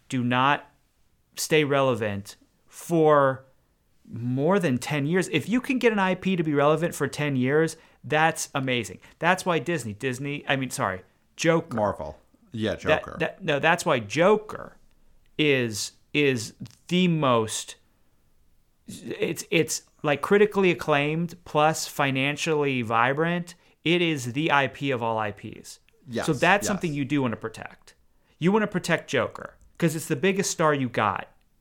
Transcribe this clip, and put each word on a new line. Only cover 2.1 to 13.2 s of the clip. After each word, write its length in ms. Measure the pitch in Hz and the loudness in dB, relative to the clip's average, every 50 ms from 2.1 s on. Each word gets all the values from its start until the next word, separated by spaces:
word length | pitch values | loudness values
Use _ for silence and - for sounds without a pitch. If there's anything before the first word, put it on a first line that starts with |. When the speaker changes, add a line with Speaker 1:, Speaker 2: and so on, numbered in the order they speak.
| 101 98 101 - - _ _ _ _ _ _ | -4 -6 -8 -12 -18 _ _ _ _ _ _
Speaker 1:
for 760 | _ - - - - 170 165 156 151 151 143 139 135 131 127 - _ _ _ _ _ _ _ _ _ _ _ _ - | _ -20 -14 -6 -2 2 4 6 6 6 6 6 4 2 -2 -8 _ _ _ _ _ _ _ _ _ _ _ _ -14
more 500 | 120 113 117 123 127 135 139 165 196 202 | -10 -6 -4 -2 -2 0 2 2 2 2
than 200 | 180 151 127 120 | 2 0 0 -2
ten 280 | - - 147 147 139 | -2 -4 -4 -2 -2
years. 220 | 147 175 190 170 - | 0 0 0 0 0
If 200 | - 151 - 180 | -2 -4 -2 0
you 120 | 214 254 | -2 -2
can 180 | 254 - 262 247 | 0 -2 0 2
get 140 | 247 233 | 2 2
an 60 | 220 202 | 2 2
I 160 | 190 185 185 | 0 0 0
P 180 | 185 - 190 190 | -2 -2 -2 0
to 80 | 165 | 0
be 120 | 165 160 143 | 0 0 2
relevant 400 | 143 139 147 156 156 170 170 - | 4 4 4 4 2 0 -2 -2
for 120 | - 151 | -4 -4
ten 300 | 151 - - 147 147 139 | -4 -4 -4 -4 -2 0
years, 400 | 127 123 127 143 156 160 156 - - - _ _ _ - | 0 2 2 4 2 2 0 -2 -8 -18 _ _ _ -6
that's 440 | 120 151 151 160 165 156 - - - - | -2 0 2 2 2 0 -2 -6 -6 -6
amazing. 460 | 143 131 131 127 120 107 98 92 - - - _ - | -4 -2 -2 -2 -2 -4 -6 -10 -16 -20 -20 _ -2
That's 260 | 151 170 185 185 - | 0 0 0 0 0
why 140 | 185 170 165 | 0 0 0
Disney, 340 | 131 175 175 151 117 110 | 0 -2 -4 -4 -4 -6
Disney, 520 | 101 - - 131 123 120 143 143 143 143 - - | -8 -6 -6 -6 -6 -6 -6 -8 -8 -6 -4 -2
I 80 | 139 | -2
mean, 140 | 135 131 123 | -2 -2 -4
sorry, 320 | - - 123 101 92 95 - _ _ _ _ _ _ | -4 -4 -4 -2 -4 -6 -10 _ _ _ _ _ _
Joker. 400 | - - 165 165 165 160 - 123 | -2 2 2 2 2 0 -2 -2
Speaker 2:
Marvel. 420 | 113 107 101 90 - 78 73 - - _ _ _ _ _ _ | 0 0 0 -2 -4 -8 -12 -12 -16 _ _ _ _ _ _
Yeah, 180 | - 110 107 104 | -6 -4 -2 -2
Speaker 1:
That, 100 | 90 - | -2 -2
Speaker 2:
Joker. 360 | - 92 - - - - - - | 0 0 0 0 -2 -6 -8 -6